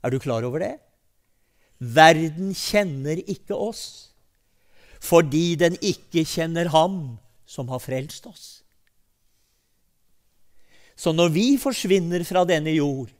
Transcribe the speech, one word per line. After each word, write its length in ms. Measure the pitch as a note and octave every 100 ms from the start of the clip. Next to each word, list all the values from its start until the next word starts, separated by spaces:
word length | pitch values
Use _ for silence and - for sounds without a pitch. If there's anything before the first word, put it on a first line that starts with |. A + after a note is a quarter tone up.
Er 80 | B2
du 80 | C3
klar 280 | C#3 A2+ A#2+
over 160 | C#3
det? 120 | G3 D4 _ _ _ _ _ _ _ _ _ _
Verden 720 | B2 B2 D#3 D#3+ D#3+ D#3 F#3+ F#3+
kjenner 640 | - G#3 G3 C#3 C#3 E3
ikke 360 | G3 G3 - G3+
oss, 580 | G#3 A3+ - - - _ _ _ _ _ _ - - -
fordi 540 | - E3+ D#3+ D3 E3+ E3
den 160 | E3+ F3+
ikke 400 | G#3 - - E3+ D#3+
kjenner 460 | - E3 E3 F3
ham 460 | D#3 E3+ F#3+ C#3 A2+ _ _ _
som 220 | - B2+
har 140 | B2+
frelst 420 | - C3 C#3+ - E4+
oss. 160 | F3 - - _ _ _ _ _ _ _ _ _ _ _ _ _ _ _ _ _ _ _ - - - - -
Så 160 | F3
når 220 | D#3+ F3 D#3
vi 120 | A#3 C#4
forsvinner 640 | C#4 A#3 G3 F#3+ E3+ F3
fra 220 | E3+ F#3 F3+
denne 240 | E3 D#3
jord 400 | D#3 C#3+ C3+ A#2 _